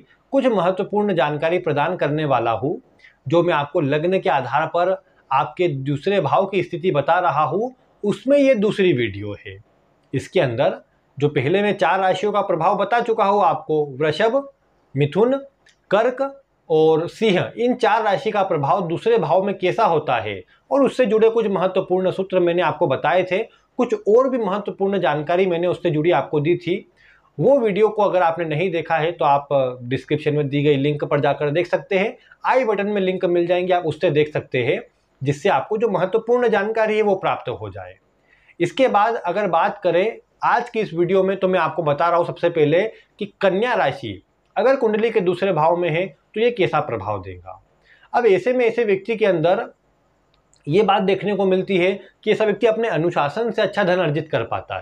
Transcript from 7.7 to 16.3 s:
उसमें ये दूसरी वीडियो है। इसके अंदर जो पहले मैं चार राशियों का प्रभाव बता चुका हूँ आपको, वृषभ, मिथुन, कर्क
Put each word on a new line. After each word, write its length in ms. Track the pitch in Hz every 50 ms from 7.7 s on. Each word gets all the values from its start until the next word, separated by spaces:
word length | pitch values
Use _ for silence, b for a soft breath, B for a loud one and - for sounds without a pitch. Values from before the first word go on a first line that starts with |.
| 254 _ _ _ _ _ -
उसमें 340 | 208 196 - - 254 285 285
ये 160 | 277 269 262
दूसरी 380 | 214 196 214 - - 196 180 160
वीडियो 440 | 123 120 113 98 101 104 104 101 - -
है। 120 | 104 95 98 - _ _ _ _ _ _ _ _ _ -
इसके 260 | 135 - - - 190
अंदर 400 | 156 123 113 113 147 185 - - - _ _ _ _ _ _ -
जो 100 | 143 147
पहले 340 | 147 147 120 139 180 202 202
मैं 140 | 208 196 208
चार 220 | 185 165 180 190
राशियों 320 | 190 190 185 185 - 208 202
का 80 | 208
प्रभाव 360 | 196 196 180 165 160 180 208
बता 240 | 196 202 196 233 240
चुका 240 | - - 220 - 202
हूँ 180 | 196 202 208 190
आपको, 400 | 165 160 156 - - 156 151 147
वृषभ, 640 | 143 131 123 151 156 151 - 208 226 233 277 277 277 - _ _ _ _ _ _ _ _
मिथुन, 400 | 135 147 143 - 185 220 247 269 277 277 - _ _ b b b b _ _
कर्क 460 | - 202 226 254 254 254 269 277